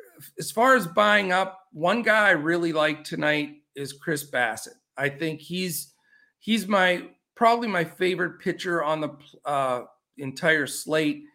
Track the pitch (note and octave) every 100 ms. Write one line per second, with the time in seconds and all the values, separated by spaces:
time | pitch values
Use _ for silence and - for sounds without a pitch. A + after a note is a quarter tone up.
0 | - - - - E3+ A3 B3+ B3+ E3+ F#3
1 | G#3 G#3 F#3+ F#3 F#3+ - _ D3+ E3+ A3+
2 | A3+ G#3+ G3+ E3+ D3+ F3 E3+ D#3 D3+ D3+
3 | - D#3+ D3+ D3+ D3 - _ - C#3 C#3
4 | - D3+ D3 B2+ A#2+ A2+ - - _ -
5 | C#3 C#3+ D#3+ D3 - F3+ F#3 D3 - _
6 | _ _ _ _ - A3 F#3+ G3+ F3+ F3
7 | F3 _ _ - A#3 A#3 A#3+ F#3 E3 -
8 | F#3 F3 F3 E3+ F#3+ E3 F#3 E3+ D3+ D#3
9 | D3+ D3+ - - C#3+ C#3+ C3 B2 - _
10 | _ - C#3 C3+ E3+ D#3 C3+ - - D#3
11 | D3+ D3 -